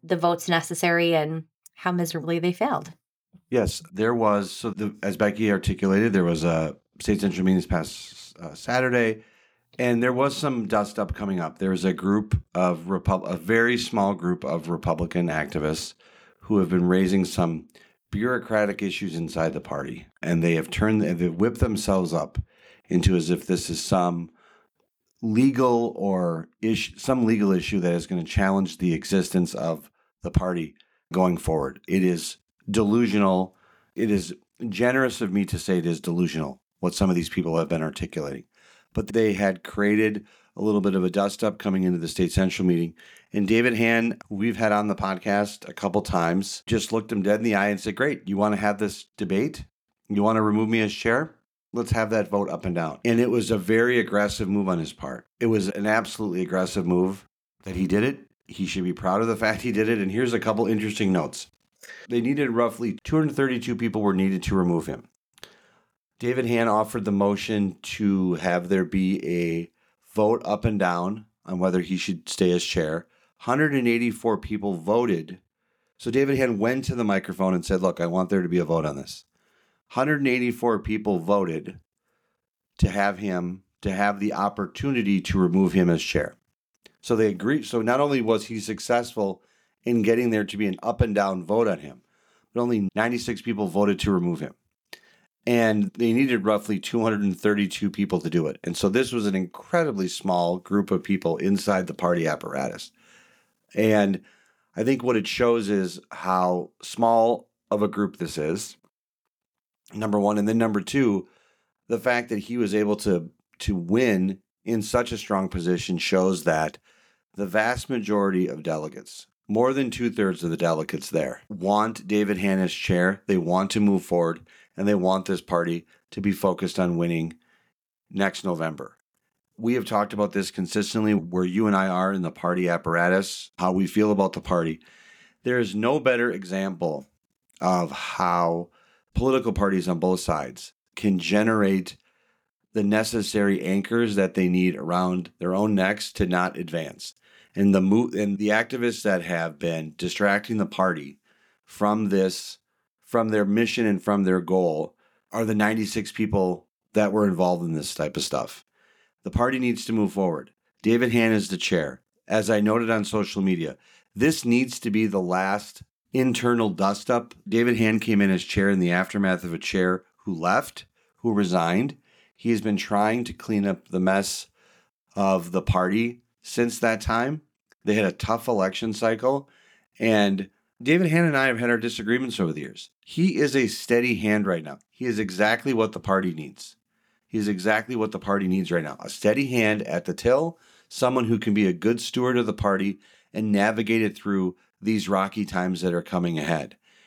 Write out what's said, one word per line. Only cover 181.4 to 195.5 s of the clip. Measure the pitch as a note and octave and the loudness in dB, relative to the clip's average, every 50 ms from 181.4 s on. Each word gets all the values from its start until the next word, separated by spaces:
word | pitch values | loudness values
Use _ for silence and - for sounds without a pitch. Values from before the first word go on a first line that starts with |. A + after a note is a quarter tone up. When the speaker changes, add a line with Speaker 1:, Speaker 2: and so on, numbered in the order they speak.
| C3+ C3+ | 2 2
Speaker 2:
have | B2 A2+ | 0 0
had | A#2+ A#2+ | 0 0
our | A#2+ A#2 | 0 0
disagreements | A2+ A#2+ A#2 - A2 G#2 A#2+ B2 C3 B2+ A2+ - | 0 -4 -6 -4 -2 0 0 0 0 -2 -2 -2
over | F#2+ E2 D2+ | -2 -2 -2
the | D2+ | -4
years. | C#2+ A#1+ A1 - - - _ _ | -8 -12 -14 -16 -20 -20 _ _
He | _ - - - E3+ F#3+ - G2+ | _ -10 -2 0 2 2 4 2
is | D3 C#3+ - | 2 2 4
a | C#3 B2+ G#2 | 2 2 2
steady | - - - - A#2+ A#2+ A#2+ B2 A#2 | 0 -4 -2 2 2 4 4 2 0
hand | F#2+ G#2+ G#2+ G#2+ G#2+ G#2 G2 | 0 2 2 2 2 2 0
right | F2+ E2 D#2 | -2 -2 -4
now. | D2 C#2+ - _ _ | -8 -14 -16 _ _
He | _ - B2+ | _ -8 -4
is | B2+ A2+ G#2 | -4 -2 -2
exactly | A2 F#2+ F2+ F2+ G#2 G#2+ A2+ A#2 - C#3 C3 | -2 -4 0 2 2 2 2 2 0 0 0
what | A2 A2 A2 | 2 0 0
the | G#2+ F#2 | -2 -4
party | - - G2 F#2+ F#2+ F#2 E2 | -2 0 0 2 2 0 -4
needs. | D#2 D2+ C2+ - - - - - _ _ _ _ _ _ _ _ _ _ _ | -6 -10 -14 -14 -16 -20 -20 -20 _ _ _ _ _ _ _ _ _ _ _
He | - A2 | -6 -4
is | G#2 G#2 | -2 -2
exactly | G#2 F#2 F2+ G#2+ G#2+ A2 G#2+ A#2 B2+ | -2 -2 0 0 0 0 0 -4 -4
what | A2+ A2 G#2 | -4 -4 -4
the | G#2 G2 | -4 -6
party | - - G2+ G2+ G2 F#2 | -4 -2 -2 0 0 0
needs | F#2 F#2+ F#2 E2 | 0 0 0 0
right | F2 E2+ D#2 | -2 -2 -2
now. | D2+ C2+ - | -4 -10 -12
A | - - | -12 -14
steady | - - - G#2 G#2+ C3 C#3 C3 | -8 0 2 2 2 2 0 0
hand | B2 A#2+ A2+ G#2+ G#2+ G#2+ - | 2 2 2 2 2 0 -2
at | - D2+ F2 E3+ | -4 -4 -4 -4
the | - F2 | -4 -6
till, | - - A#2 B2+ C#3 D#3+ E3 E3+ _ _ _ _ _ _ - | -2 2 2 2 2 2 -2 -6 _ _ _ _ _ _ -16
someone | - - C3 B2 C3 C3 A#2+ | -6 -2 0 0 2 2 2
who | A2 A#2 G#2+ | 2 0 0
can | - A2+ G2+ | 0 2 2
be | G#2 G#2 F#2 | 4 4 2
a | F2+ | 2
good | E2+ F2 G#2+ A#2+ A#2+ | 0 0 0 0 0
steward | - - - B2+ B2 B2 B2+ B2 | -2 -6 -4 -2 0 2 2 2
of | A#2 | 0
the | G#2+ G#2 | 0 -2
party | - - G#2 G2 F#2+ G2 G2+ F#2+ - _ _ _ _ _ _ - | -2 0 0 0 0 0 -2 -4 -6 _ _ _ _ _ _ -8
and | G2 A2 G#2+ | -4 -2 2
navigate | G#2 G2+ G2+ G#2+ A2+ G#2+ A2+ G#2 A2+ A2+ | 4 4 4 4 2 2 0 0 2 2
it | A2 G#2 G#2 - | 2 0 -2 -4
through | - G#2+ G2+ G2 F#2+ F2+ F2+ _ _ _ _ - | -4 -2 0 0 0 -2 -4 _ _ _ _ -8
these | G#2+ G#2 A2+ G#2+ F2 F2 | -2 0 0 0 0 0
rocky | G2 F#2+ F#2+ G2 - G#2+ G2+ | 0 0 0 0 -2 -6 -6
times | F2 | -4